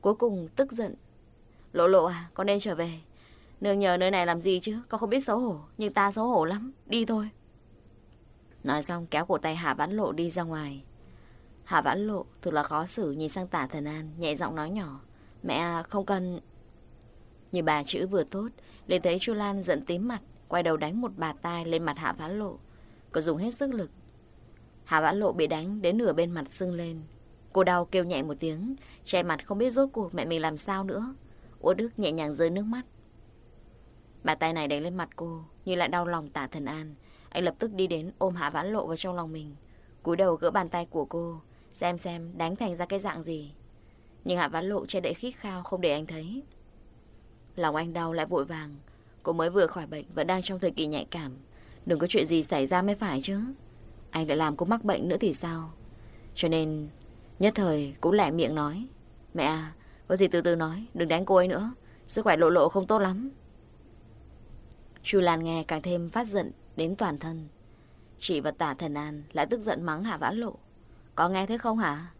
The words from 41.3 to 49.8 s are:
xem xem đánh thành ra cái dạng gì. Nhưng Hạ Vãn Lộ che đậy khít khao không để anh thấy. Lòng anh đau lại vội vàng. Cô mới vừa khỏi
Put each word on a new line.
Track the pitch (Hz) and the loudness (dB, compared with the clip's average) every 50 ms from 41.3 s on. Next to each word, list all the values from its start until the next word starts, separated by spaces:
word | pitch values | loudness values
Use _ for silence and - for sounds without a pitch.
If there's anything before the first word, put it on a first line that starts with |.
| 165 160 - - - - - - | -8 -12 -16 -20 -20 -20 -20 -20
xem | - - - 175 175 | -10 -2 -2 -2 -2
xem | 170 - 180 170 170 165 165 180 | -2 -6 -8 -8 -8 -10 -12 -4
đánh | 175 165 165 185 | -2 -2 -2 -2
thành | 208 240 202 175 | -2 -4 -4 -2
ra | 165 175 | -4 -4
cái | 175 196 196 | -2 -2 -4
dạng | 190 202 156 165 160 | -2 -4 -6 -6 -6
gì. | 165 165 156 147 143 143 - - - - - - - - - - - - - - | -6 -8 -8 -8 -12 -16 -20 -20 -20 -20 -20 -20 -20 -20 -20 -20 -20 -20 -12 -2
Nhưng | - 180 | -2 0
Hạ | 175 165 | 2 0
Vãn | 143 - 160 170 190 | 0 0 -2 -2 0
Lộ | 208 196 - | -2 -2 -4
che | 185 - 196 | -2 -4 -2
đậy | 175 143 170 | -2 -2 -4
khít | - - 254 | -4 -6 -10
khao | 254 - - 208 190 180 180 | -10 -8 -10 -10 -10 -10 -6
không | - - 185 | -6 -4 0
để | 180 165 | 2 2
anh | 143 147 156 | 2 2 -2
thấy. | 156 165 160 156 170 214 262 285 - - - - - - - - - - - - - - - - - - - - - - | -6 -10 -10 -10 -10 -10 -10 -12 -14 -20 -20 -20 -20 -20 -20 -20 -20 -20 -20 -20 -20 -20 -20 -20 -20 -20 -20 -20 -16 -6
Lòng | - 175 156 147 | -2 0 0 0
anh | 156 165 170 165 | 0 -4 -4 -4
đau | 175 165 165 165 | -4 -4 -2 -2
lại | 165 156 | -2 -2
vội | 156 175 151 139 | 0 0 0 0
vàng. | 139 165 156 156 147 147 147 - - - - - - - - - | -2 -6 -10 -10 -12 -14 -18 -20 -20 -20 -20 -20 -20 -20 -6 -4
Cô | 170 165 | -2 0
mới | 165 160 170 | 2 0 2
vừa | 175 202 180 | 6 6 4
khỏi | 160 - 180 | 4 4 -4